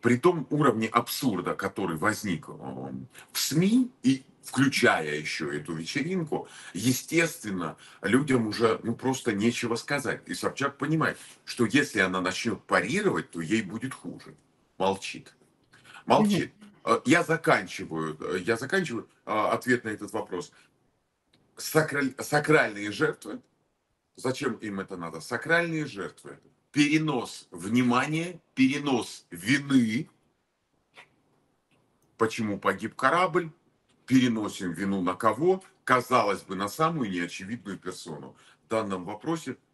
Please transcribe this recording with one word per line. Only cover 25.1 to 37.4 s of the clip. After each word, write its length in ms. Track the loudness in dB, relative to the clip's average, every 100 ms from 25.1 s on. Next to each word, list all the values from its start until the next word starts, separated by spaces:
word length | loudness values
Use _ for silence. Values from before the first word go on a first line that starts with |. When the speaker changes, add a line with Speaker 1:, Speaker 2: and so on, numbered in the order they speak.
| -10
Speaker 1:
Сакральные 680 | -8 -8 2 2 2 -4 -6
жертвы. 520 | -8 -10 -12 -20 -20 _ _ _
Перенос 760 | 2 4 4 2 -2 -4 -10 -16
внимания, 880 | -10 0 4 4 4 2 -2 -4 -10 _
перенос 720 | 4 4 4 0 0 0 -10 _
вины. 800 | -10 0 0 4 4 4 0 -4 _ _ _ _ _ _ _ _ -20 -20 _ _ _ _ _ _ _ _ _ _ _
Почему 400 | -2 0 -4 -2
погиб 360 | -2 -2 -6 -2
корабль? 540 | 0 2 2 0 -2 -12 _ _ _ _ 2
Переносим 680 | 4 4 0 -4 -4 -6
вину 300 | -4 -2 0
на 120 | -2
кого? 480 | 0 0 2 2 2 -2 _
Казалось 580 | 2 2 4 2 2 0
бы, 140 | -4 -6
на 120 | -6
самую 420 | 0 0 0 -2
неочевидную 680 | -2 -4 -6